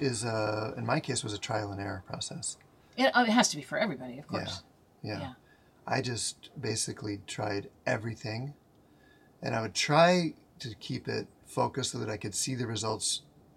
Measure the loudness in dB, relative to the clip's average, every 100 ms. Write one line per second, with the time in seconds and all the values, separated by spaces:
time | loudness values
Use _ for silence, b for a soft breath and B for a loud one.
0 | 0 0 0 0 2 0 -2 -2 0 0
1 | 0 -2 -2 -4 -2 -2 -2 -4 -6 -6
2 | -8 -8 -8 -8 -8 -10 -16 -20 -8 2
3 | 6 6 6 6 6 2 -4 0 0 -2
4 | -8 -12 -6 -4 -4 -8 -12 -20 -20 _
5 | -6 -6 -6 -10 b b b b 0 0
6 | 0 -2 -4 -6 -14 -6 -2 -2 -2 -4
7 | -6 -6 -8 -4 -2 -2 -4 -6 -2 -2
8 | -2 -6 -6 -6 -6 -10 _ _ b b
9 | b b b _ -2 -2 0 0 4 8
10 | 8 8 2 -4 -16 -14 -12 -10 -6 -6
11 | -2 -4 -4 -12 -6 0 0 0 -4 -4
12 | -4 -4 -4 -2 -2 -2 -2 -2 -2 0
13 | 0 -2 -6 -20 -20